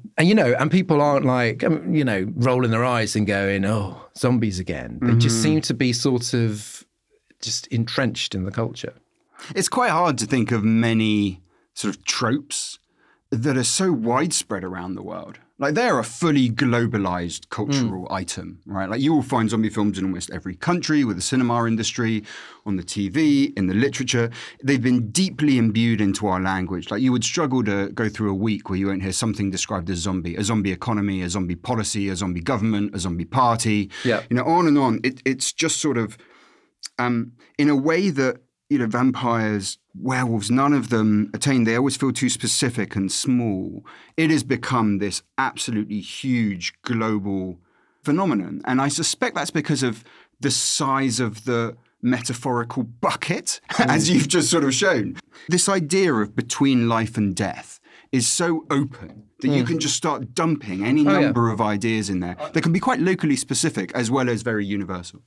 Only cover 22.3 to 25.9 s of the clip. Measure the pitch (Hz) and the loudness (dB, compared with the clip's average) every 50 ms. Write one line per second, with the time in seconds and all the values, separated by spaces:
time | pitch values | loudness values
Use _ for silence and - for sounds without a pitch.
22.3 | - - - - - - - 107 98 90 87 - - 104 101 95 95 156 160 147 | -16 -16 -18 -18 -20 -12 -6 -4 -4 -4 -4 -6 -4 -4 -4 -2 0 2 2 4
23.3 | 143 139 139 - - 104 95 92 92 107 127 139 - - 127 - - 120 117 117 | 4 4 2 0 0 0 0 2 2 2 2 2 0 -2 -4 0 0 0 0 0
24.3 | 117 - - - - - - 135 143 127 113 131 123 123 110 104 104 - 190 180 | -4 -10 -16 -16 -16 -6 0 0 2 2 4 4 2 2 2 0 0 0 0 0
25.3 | 123 131 151 147 131 123 113 110 104 113 117 117 | 0 0 2 4 4 4 4 2 2 2 2 2